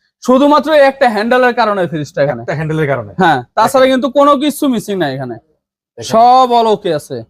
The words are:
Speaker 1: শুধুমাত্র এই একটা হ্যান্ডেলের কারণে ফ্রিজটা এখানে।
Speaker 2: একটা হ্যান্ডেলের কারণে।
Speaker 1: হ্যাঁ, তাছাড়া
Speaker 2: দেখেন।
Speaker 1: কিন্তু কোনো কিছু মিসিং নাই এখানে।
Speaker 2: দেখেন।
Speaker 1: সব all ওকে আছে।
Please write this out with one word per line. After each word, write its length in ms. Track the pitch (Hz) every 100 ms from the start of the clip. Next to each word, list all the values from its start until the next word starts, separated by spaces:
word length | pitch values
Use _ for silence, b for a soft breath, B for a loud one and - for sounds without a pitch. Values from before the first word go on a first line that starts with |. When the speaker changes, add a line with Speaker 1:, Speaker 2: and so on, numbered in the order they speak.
| _ _
Speaker 1:
শুধুমাত্র 460 | - 254 285 294 285
এই 120 | 302 269
একটা 160 | 269 247
হ্যান্ডেলের 440 | 214 226 254 247
কারণে 280 | 233 214 202 175
ফ্রিজটা 340 | 151 143 -
এখানে। 200 | 143 123
Speaker 2:
একটা 120 | 113
হ্যান্ডেলের 320 | 151 156 156 143
কারণে। 260 | 127 104 -
Speaker 1:
হ্যাঁ, 200 | 175 135 120
তাছাড়া 300 | - 233 262
Speaker 2:
দেখেন। 80 | 262
Speaker 1:
কিন্তু 160 | 262 262
কোনো 220 | 285 285 285
কিছু 280 | 294 - 285
মিসিং 260 | 226 - 196
নাই 140 | 147
এখানে। 200 | 131 127
Speaker 2:
দেখেন। 680 | 117 _ _ _ _ _ -
Speaker 1:
সব 420 | - 226 240 254 254
all 180 | 240 226
ওকে 220 | 208 185
আছে। 220 | 151 - 127